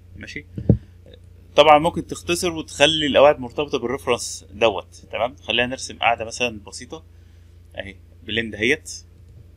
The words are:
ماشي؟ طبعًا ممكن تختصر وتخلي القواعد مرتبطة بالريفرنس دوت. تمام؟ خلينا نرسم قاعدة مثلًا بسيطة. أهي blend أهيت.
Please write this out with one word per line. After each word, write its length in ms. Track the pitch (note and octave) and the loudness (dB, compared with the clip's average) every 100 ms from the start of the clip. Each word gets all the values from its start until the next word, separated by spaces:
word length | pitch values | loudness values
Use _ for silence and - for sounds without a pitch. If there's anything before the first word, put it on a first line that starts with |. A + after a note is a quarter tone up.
| - - | -20 -20
ماشي؟ 300 | G#2+ D3 - - - - - - - - - - - - | -16 -16 -14 -2 2 2 0 -20 -20 -20 -20 -20 0 6
طبعًا 220 | D3+ D3 | 8 8
ممكن 280 | E3 F3 C#3 | 4 -4 -8
تختصر 460 | C#3 - F3 F3+ | -8 -4 -2 -2
وتخلي 540 | D#3+ - - C#3+ D#3+ D3 | -6 -6 2 2 2 2
القواعد 340 | A2 C#3 D3 | 6 6 4
مرتبطة 380 | B2 - D3 C#3+ | -4 -6 -4 -4
بالريفرنس 680 | A#2+ C3+ - A#2 - - E2 | -4 -4 -4 -4 -4 -12 -12
دوت. 520 | G#2 A2+ F#2 - - - | 2 2 2 -6 -16 -10
تمام؟ 240 | F#2 A#2+ - | -4 -4 -6
خلينا 300 | - A2+ B2 | -4 -2 -2
نرسم 320 | B2+ - G2+ | -4 -12 -4
قاعدة 260 | A#2 A#2 | -2 -2
مثلًا 360 | A2+ - B2 G#2+ F#2+ | -4 -6 -6 -6 -16
بسيطة. 380 | - B2+ D#3+ - - - - - - - - | -18 -16 -16 -18 -20 -20 -20 -20 -20 -18 -14
أهي 200 | G2 F#2+ - - | -14 -14 -20 -20
blend 320 | - G#2+ A2+ | -8 -6 -4
أهيت. 380 | G#2 A2+ D#3 - - - - - - - | -2 0 0 -4 -18 -20 -20 -20 -20 -20